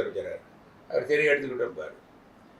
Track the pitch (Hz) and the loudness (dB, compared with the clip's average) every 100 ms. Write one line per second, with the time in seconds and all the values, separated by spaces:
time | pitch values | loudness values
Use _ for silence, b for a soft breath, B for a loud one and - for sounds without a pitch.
0 | - - - - - - - - - 135 | 0 -2 -6 -8 -12 -20 -20 -20 -2 -2
1 | 127 151 151 143 135 127 110 82 78 - | 2 4 4 4 0 -2 -4 -4 -10 -12
2 | - - - - - | -20 -20 -20 -20 -20